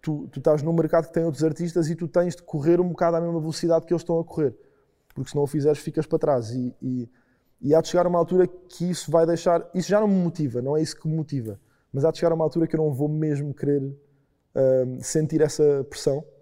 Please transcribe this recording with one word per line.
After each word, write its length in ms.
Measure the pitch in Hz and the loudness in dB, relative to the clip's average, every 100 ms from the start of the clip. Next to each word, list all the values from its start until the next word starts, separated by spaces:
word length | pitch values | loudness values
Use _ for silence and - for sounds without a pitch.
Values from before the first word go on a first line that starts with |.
tu, 280 | - 151 - | -4 -6 -6
tu 80 | - | -2
estás 240 | 135 151 | 2 2
num 100 | 147 | 2
mercado 340 | 165 156 165 160 | 0 2 2 0
que 40 | |
tem 120 | - | -2
outros 180 | 165 143 | -2 0
artistas 460 | 160 151 175 175 160 | -2 0 -4 -2 -2
e 60 | 165 | -2
tu 100 | 170 | -2
tens 300 | - 175 - | 0 0 -4
de 60 | |
correr 380 | - 156 143 170 | -8 -4 2 2
um 80 | 180 | 2
bocado 260 | 160 170 170 | 0 0 0
à 40 | |
mesma 200 | 170 170 | -2 -4
velocidade 440 | 156 160 175 165 160 | -4 -4 0 0 2
que 60 | |
eles 100 | 170 | -4
estão 160 | - 165 | -2 -4
a 40 | |
correr. 300 | 165 - 147 113 _ _ _ _ _ | -2 -2 -2 -2 _ _ _ _ _
Porque 160 | - 131 | -10 -6
se 60 | 147 | -2
não 80 | |
o 20 | 143 | -2
fizeres, 320 | 156 143 147 | 0 0 0
ficas 280 | - 156 151 | -2 -6 -2
para 120 | 160 | -2
trás. 320 | - 135 110 | 0 0 -2
E, 240 | 127 123 - | -6 -6 -6
e, 260 | 131 127 117 _ _ _ _ _ | -6 -6 -8 _ _ _ _ _
e 120 | 139 | 2
há 60 | 156 | 2
de 80 | 160 | 4
chegar 160 | 175 | 2
a 40 | 175 | 2
uma 100 | 175 | 2
altura 280 | 170 185 180 | 2 2 2
que 440 | - - - 175 | -2 -20 -8 -4
isso 200 | 170 - | -4 0
vai 140 | 160 | 2
deixar, 420 | 165 170 180 170 - | 4 2 2 0 0
isso 140 | 185 170 | -6 0
já 100 | 208 | 2
não 80 | 214 | 4
me 60 | 190 | 2
motiva, 380 | 175 165 147 117 | 0 -2 -4 -2
não 160 | 127 151 | -2 -2
é 60 | |
isso 120 | 156 - | -2 -4
que 80 | 160 | -4
me 60 | 160 | -4
motiva. 420 | 156 139 110 98 _ _ _ | -4 -6 -6 -10 _ _ _
Mas 140 | 135 | -2
há 60 | 156 | 0
de 80 | 160 | 0
chegar 140 | 170 | 0
a 20 | |
uma 100 | 165 | 0
altura 220 | 160 170 160 | 0 0 0
que 100 | 160 | 0
eu 20 | |
não 140 | 156 | 0
vou 160 | 131 147 | 0 -2
mesmo 460 | 151 156 143 147 | 0 -2 -2 -4
querer, 260 | 139 143 143 | -4 -2 0
hum, 1160 | 135 143 _ _ _ _ _ - 131 131 127 127 | -2 -10 _ _ _ _ _ 0 4 4 0 -4
sentir 400 | - 160 156 160 | -2 -2 0 2
essa 460 | 156 - 151 139 135 | 0 4 2 2 -2
pressão. 340 | - - 139 160 _ | -4 -2 -2 -6 _